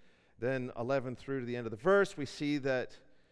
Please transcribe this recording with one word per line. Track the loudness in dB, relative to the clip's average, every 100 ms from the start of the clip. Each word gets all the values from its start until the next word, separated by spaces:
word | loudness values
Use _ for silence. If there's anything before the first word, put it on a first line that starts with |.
| -20 -20 _ -6
Then | -2 -2 -4 -4
eleven | 0 0 -2 -6
through | -6 -6
to | -4
the | -4
end | -4
of |
the | 0
verse, | 6 6 6 0
we | -8
see | -4 -2 0
that, | 2 0 -2 -8 -20 -20 _